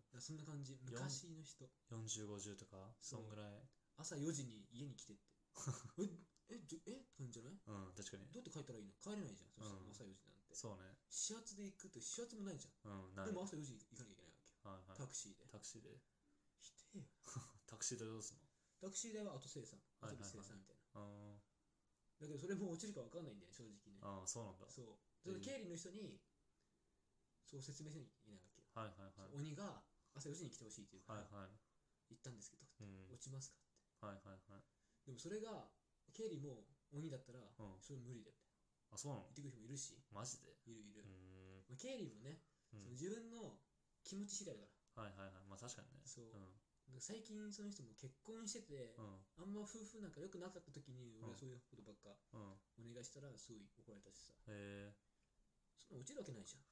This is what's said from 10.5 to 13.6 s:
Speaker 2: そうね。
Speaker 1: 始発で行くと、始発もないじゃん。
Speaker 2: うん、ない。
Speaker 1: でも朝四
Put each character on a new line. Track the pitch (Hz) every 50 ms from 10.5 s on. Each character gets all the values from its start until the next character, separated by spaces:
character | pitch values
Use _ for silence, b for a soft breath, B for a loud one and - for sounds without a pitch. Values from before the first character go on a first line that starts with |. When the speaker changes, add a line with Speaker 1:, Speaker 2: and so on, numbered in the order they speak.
| -
Speaker 2:
そ | - - 113
う | 101 92
ね。 | 92 92 98 - - -
Speaker 1:
始 | - - - - 214
発 | 233 233 - 196
で | 196 208
行 | 190 190
く | - - 190
と、 | - 117
始 | - - - -
発 | 233 233 233
も | 220 196
な | 196 170
い | 131
じ | -
ゃ | - - - - 104
ん。 |
Speaker 2:
う | 101 95 92 92
ん、 | 95
な | 98 95
い。 |
Speaker 1:
で | -
も | 180 180
朝 | 196 196 190
四 | 151